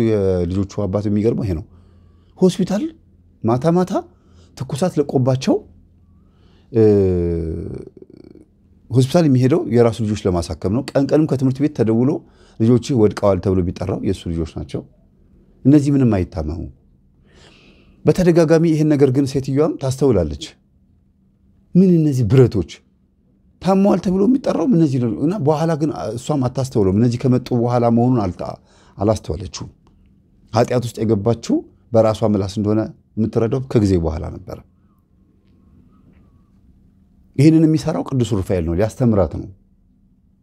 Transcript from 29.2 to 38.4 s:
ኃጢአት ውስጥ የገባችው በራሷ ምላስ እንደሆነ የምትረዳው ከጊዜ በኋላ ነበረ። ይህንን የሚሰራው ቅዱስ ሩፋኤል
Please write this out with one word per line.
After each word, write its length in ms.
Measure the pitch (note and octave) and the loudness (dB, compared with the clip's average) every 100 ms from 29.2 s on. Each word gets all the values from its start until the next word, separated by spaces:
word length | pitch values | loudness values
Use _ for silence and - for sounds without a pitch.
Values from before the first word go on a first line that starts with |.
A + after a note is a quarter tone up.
| - D#2 E2+ - - - _ _ _ _ _ _ _ | -4 -10 -10 -14 -16 -20 _ _ _ _ _ _ _
ኃጢአት 300 | A#2 A#2+ B2 | -2 0 -2
ውስጥ 140 | A#2 - | -4 -4
የገባችው 580 | A2 G#2+ G#2+ A2+ - D4+ - _ _ | -2 0 0 -4 -2 -4 -4 _ _
በራሷ 300 | A2 A2 G2+ A2+ | 2 2 2 0
ምላስ 260 | G2+ G2 G#2+ | 0 -2 -4
እንደሆነ 260 | G2+ G#2+ G#2+ - _ | -2 -2 -2 -10 _
የምትረዳው 500 | - A2 A#2 A2 C3 C3 | -4 -4 -2 -2 -4 -2
ከጊዜ 280 | A#2+ G#2 F#2 | 0 2 2
በኋላ 280 | D#2+ D2+ C2 | -2 -6 -8
ነበረ። 280 | C2 - - - _ _ _ _ _ _ _ _ _ _ _ _ _ _ _ _ _ _ _ _ _ _ _ _ _ _ - | -12 -16 -18 -20 _ _ _ _ _ _ _ _ _ _ _ _ _ _ _ _ _ _ _ _ _ _ _ _ _ _ 4
ይህንን 280 | D3+ D#3+ | 6 6
የሚሰራው 400 | D#3+ D#3 D#3+ - - | 4 2 -2 -6 -4
ቅዱስ 240 | C3 A2+ | -2 -2
ሩፋኤል 320 | G#2 | -2